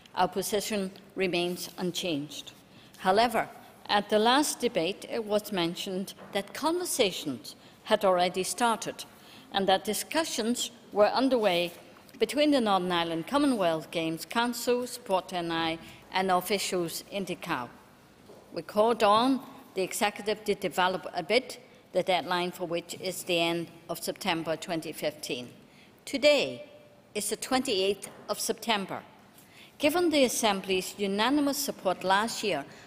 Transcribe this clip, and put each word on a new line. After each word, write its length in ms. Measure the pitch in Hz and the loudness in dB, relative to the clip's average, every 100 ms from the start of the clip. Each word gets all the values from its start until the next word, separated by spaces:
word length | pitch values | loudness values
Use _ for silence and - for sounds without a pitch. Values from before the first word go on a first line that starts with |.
| - - | -14 -2
Our 120 | 180 | 0
position 640 | 196 185 208 - 214 190 - - - | 0 -2 -2 -2 -4 -4 -8 -16 -4
remains 540 | 190 175 175 180 - - | -2 0 -2 -4 -10 -6
unchanged. 760 | 180 165 185 143 151 - - - - - - - | -4 -4 -4 -4 -6 -12 -16 -20 -20 -20 -20 -4
However, 500 | 185 196 240 220 143 - - - - | 2 4 4 2 -4 -8 -20 -20 0
at 240 | 202 196 | 0 2
the 80 | 214 | 2
last 400 | 220 269 294 - | 4 4 2 0
debate, 480 | 240 185 165 202 - | -2 0 -2 -4 -8
it 160 | 233 214 | -6 -2
was 260 | 208 208 | -2 0
mentioned 640 | 190 170 185 - 185 190 - - | -2 -2 -2 -6 -6 -6 -10 -8
that 200 | 202 196 | -6 -6
conversations 1000 | - 311 349 359 - 202 - 151 120 - - - - - | -4 -2 -2 -2 2 0 0 -6 -8 -10 -18 -20 -18 0
had 200 | 214 196 | 2 4
already 380 | 180 180 185 | 4 2 0
started 600 | 180 - 240 214 151 - - - - - - | -4 0 0 0 -4 -10 -14 -18 -20 -20 -6
and 160 | 196 190 | -2 2
that 160 | 190 | 2
discussions 840 | 202 202 - 302 330 - 220 240 - - - | 2 -6 -2 -2 -2 -2 -2 -2 -4 -10 -8
were 160 | 196 208 | 4 4
underway 640 | - 262 247 208 175 175 - - - - - | 4 2 4 4 2 0 -4 -20 -20 -20 -2
between 320 | 220 269 294 | 4 6 6
the 100 | 277 | 6
Northern 300 | 220 190 180 | 6 4 4
Ireland 340 | 175 170 165 160 | 2 2 -2 0
Commonwealth 640 | 277 294 233 175 160 156 | 2 4 4 2 2 -2
Games 360 | 175 160 160 - | -2 -2 -4 -4
Council, 600 | 233 240 233 - 247 247 | 0 0 -2 0 0 0
Sport 480 | - - 185 - | -10 -2 -2 0
N 180 | 180 170 | -4 -2
I, 280 | 165 165 165 - - - | 0 -2 -4 -10 -20 -6
and 180 | 190 190 | -2 2
officials 720 | 180 180 202 - 185 170 - - | 2 2 -2 0 -2 -2 -6 -8
in 160 | 196 185 | -8 -6
Dachau. 440 | 170 175 143 120 - - - - - - - - | -8 -4 -6 -6 -14 -20 -20 -20 -20 -20 -20 -12
We 80 | 170 | -12
called 400 | - 214 220 220 | -6 2 2 4
on 400 | 208 214 247 254 - - - | 4 6 4 0 -2 -20 -12
the 80 | - | -4
executive 640 | 185 - 208 - 208 214 | -4 0 -2 -2 -4 -4
to 100 | - | -2
develop 540 | 196 180 185 180 185 - 175 | -2 -2 0 0 0 -6 -8
a 80 | |
bid, 340 | 160 220 - - - - - | 0 0 0 -16 -18 -20 -4
the 120 | 180 | -4
deadline 480 | 175 180 151 180 180 | 0 0 0 -2 -2
for 140 | 175 175 | -4 -6
which 300 | 170 - - | -6 -6 -10
is 240 | 185 180 | -8 -8
the 160 | - 175 | -2 0
end 320 | 170 170 165 - - | 2 0 -4 -12 -10
of 140 | 165 | -8
September 520 | - - 196 165 165 160 | -6 -6 -2 -2 -2 -4
twenty 360 | - 165 160 | -4 -6 -6
fifteen. 580 | - 156 - - 131 120 - - - - - - | -6 -6 -6 -8 -8 -8 -18 -20 -20 -20 -20 -8
Today 640 | 269 294 285 143 123 - - - - _ 214 | 2 4 4 2 -4 -14 -20 -20 -20 _ -8
is 140 | - | -6
the 80 | 214 | -6
twenty-eighth 720 | - 262 262 190 190 202 - - - | -2 -2 0 0 0 -2 -6 -18 -8
of 120 | 208 | -6
September. 640 | - 208 - 214 185 127 - - - - - - - - | -4 -6 -2 -2 -2 -10 -12 -20 -20 -20 -20 -20 -20 0
Given 320 | 294 339 349 | 0 4 2
the 140 | 294 247 | 4 4
Assembly's 680 | - 220 190 190 185 185 - | 4 0 0 0 -2 -2 -4
unanimous 600 | 202 196 233 294 277 269 | -2 2 2 4 2 0
support 460 | - - 190 175 | -4 -2 -2 -2
last 400 | 180 196 226 - | 2 2 2 -2
year, 220 | 214 151 143 - | -2 -2 -4 -16